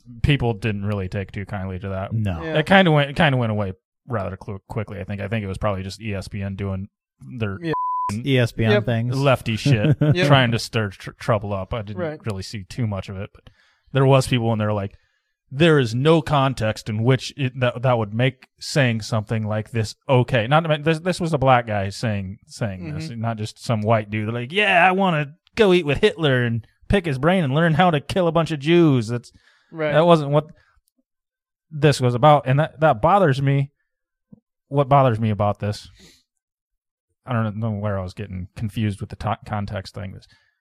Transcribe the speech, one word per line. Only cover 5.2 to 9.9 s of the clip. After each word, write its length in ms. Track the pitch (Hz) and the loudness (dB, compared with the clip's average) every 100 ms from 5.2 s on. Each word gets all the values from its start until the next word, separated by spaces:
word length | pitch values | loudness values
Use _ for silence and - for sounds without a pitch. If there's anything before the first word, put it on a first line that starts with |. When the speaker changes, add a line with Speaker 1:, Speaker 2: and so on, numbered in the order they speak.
Speaker 1:
I 60 | 98 | -6
think 160 | 113 | -6
it 40 | 98 | -6
was 100 | 95 | -4
probably 240 | 107 95 | -4 -4
just 180 | 95 - | -6 -10
E 120 | 110 | -8
S 140 | 98 - | -8 -8
P 140 | 104 | -8
N 120 | 98 95 | -8 -6
doing 320 | 98 95 101 _ _ _ - 127 | -6 -6 -10 _ _ _ -14 -6
their 180 | 104 98 | -6 -6
Speaker 3:
Yeah. 120 | 165 151 - - - | -4 -4 -2 -2 -2
Speaker 2:
E 240 | 104 135 127 | -4 0 2
S 140 | 120 | 2
P 120 | - 110 | 0 2
N 60 | |
Speaker 3:
Yep. 140 | 104 107 | 2 2
Speaker 2:
things. 320 | 113 120 135 | -2 -2 0
Speaker 1:
lefty 380 | 139 127 - 110 | 2 0 0 -2
shit, 420 | 143 113 131 | 2 2 2